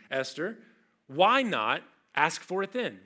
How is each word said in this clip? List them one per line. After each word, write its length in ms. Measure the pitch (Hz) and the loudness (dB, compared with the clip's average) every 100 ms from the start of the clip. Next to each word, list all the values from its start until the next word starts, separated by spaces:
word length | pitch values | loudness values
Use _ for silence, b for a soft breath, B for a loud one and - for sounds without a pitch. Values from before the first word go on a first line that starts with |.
| B | B
Esther, 480 | 135 131 - 185 226 b b b b - | -4 -4 -4 -6 -8 b b b b -6
why 360 | 139 196 262 | 2 4 4
not 420 | 240 127 110 139 - _ _ 143 | 2 0 0 -2 -6 _ _ 0
ask 260 | 156 - | 0 0
for 220 | - 190 | -6 -4
it 80 | 196 | -4
then? 280 | 247 208 98 | -4 -6 -8